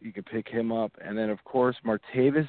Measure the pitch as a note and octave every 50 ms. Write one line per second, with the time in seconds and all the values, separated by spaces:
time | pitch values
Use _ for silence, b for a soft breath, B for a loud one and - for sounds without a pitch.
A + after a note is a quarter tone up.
0 | - A#2 G#2 G#2 G2 - A#2 A2+ G#2 - A#2 A#2 A2+ A2+ A2+ A2+ A2 G#2 - -
1 | E2+ E2 G#2 A2 A2 G#2+ G#2+ G2 - - - B2+ B2 B2 A#2+ - - A#2 G#2+ G#2
2 | - - - B2+ B2+ C#3 C#3 D#3 D#3